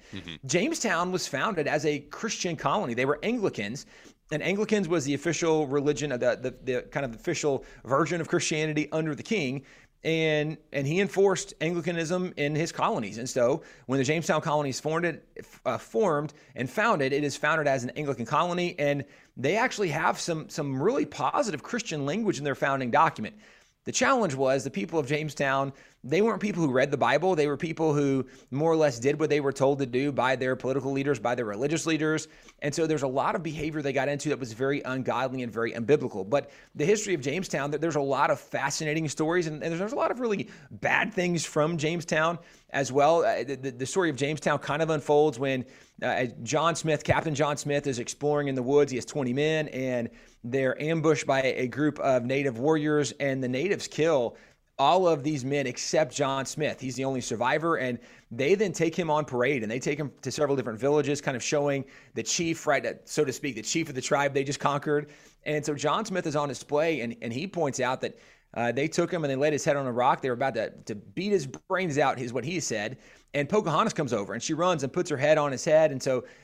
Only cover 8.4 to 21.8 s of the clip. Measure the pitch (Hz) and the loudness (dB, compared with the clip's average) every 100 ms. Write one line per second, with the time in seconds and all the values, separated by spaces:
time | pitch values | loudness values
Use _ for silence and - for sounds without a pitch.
8.4 | - 156 156 151 151 160 160 143 - 220 | 0 -2 0 -2 -2 -2 -2 -4 -2 -2
9.4 | 135 139 - - - _ - 160 160 151 | -2 -4 -10 -20 -20 _ -2 0 2 2
10.4 | 151 156 _ - 139 170 202 190 196 185 | 0 -6 _ -4 0 0 0 4 4 4
11.4 | - - 156 175 160 170 160 180 180 - | -4 -4 -2 -2 -2 -2 -2 -2 -2 -2
12.4 | 147 151 165 - 160 208 104 104 123 131 | -2 0 -2 -2 -2 0 -4 -6 -4 2
13.4 | 120 160 - - - 135 131 160 - 156 | 2 2 -4 -14 -2 0 2 0 0 0
14.4 | 156 151 143 123 147 160 170 151 - - | 2 0 0 -4 -2 -2 -2 -4 -12 -18
15.4 | - - - - - 226 208 147 151 - | -18 -10 -4 -4 -4 0 2 2 -2 -8
16.4 | - - 127 - 214 190 135 139 147 - | -14 -8 -6 0 2 2 2 0 -2 -2
17.4 | 151 160 143 135 123 - 147 131 113 151 | 0 2 2 2 -2 -6 -4 -4 -2 0
18.4 | 175 175 175 - 147 143 135 - _ - | 2 0 -2 0 0 0 -4 -14 _ -4
19.4 | 131 208 247 - 190 147 170 - - 160 | 0 2 0 0 -2 0 0 -2 -4 -6
20.4 | - - 143 131 170 277 - - 135 202 | -6 -6 -4 -2 0 0 -2 -2 -2 0
21.4 | 240 151 - 240 | -2 -4 -6 -6